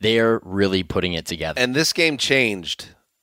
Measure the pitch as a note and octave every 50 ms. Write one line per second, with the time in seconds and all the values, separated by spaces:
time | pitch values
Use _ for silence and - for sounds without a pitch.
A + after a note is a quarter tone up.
0 | G#2 A2 A#2 A#2 A2+ A2+ A2+ A2+ - F#2 F#2 G2 G2+ F#2+ F#2+ F#2 F2+ - - F#2
1 | F2 F2+ F2 D#2+ D#2+ - F2 D#2 D#2+ D#2+ D#2 C3 B2+ B2 B2+ D3 D#3+ - - F3
2 | E3 D#3+ D3 A#2+ - - C#3 C3+ B2 A2 G2+ F#2 E2 - - - - - - _
3 | _ _ _ _